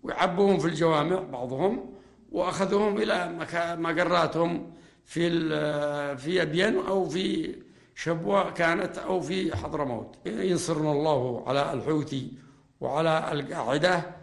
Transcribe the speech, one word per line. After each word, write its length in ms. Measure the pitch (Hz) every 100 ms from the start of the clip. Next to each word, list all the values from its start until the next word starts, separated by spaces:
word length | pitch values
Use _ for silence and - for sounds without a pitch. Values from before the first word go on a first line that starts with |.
ويعبوهم 560 | - 160 185 175 202 185
في 80 | 160
الجوامع 520 | 156 165 156 147 185
بعضهم، 720 | - 131 123 131 185 233 - - - - -
وأخذوهم 680 | 160 175 170 185 202 208 202
إلى 400 | 214 208 175 170
مكا-، 400 | 156 170 170 170
مقراتهم 920 | 165 165 170 175 160 156 170 170 - - - _ _
في 220 | - 170
ال-، 920 | 170 160 151 151 147 147 147 143 135
في 240 | 139 180
أبين 360 | 160 156 202 -
أو 280 | - 190 180
في 460 | 160 190 - 156 - - - - -
شبوة 560 | - 165 185 202 185
كانت 460 | - 165 170 180 -
أو 240 | - 185
في 340 | 147 190 180 -
حضرموت. 600 | 151 151 139 117 110 - -
ينصرنا 680 | 220 190 175 - 156 156
الله 520 | 143 156 143 127 117 -
على 260 | 135 143
الحوثي 580 | 147 113 156 139 135 127 - - - _ _
وعلى 480 | 123 139 165 160 156
القاعدة 720 | 147 135 135 117 143 175 180 - -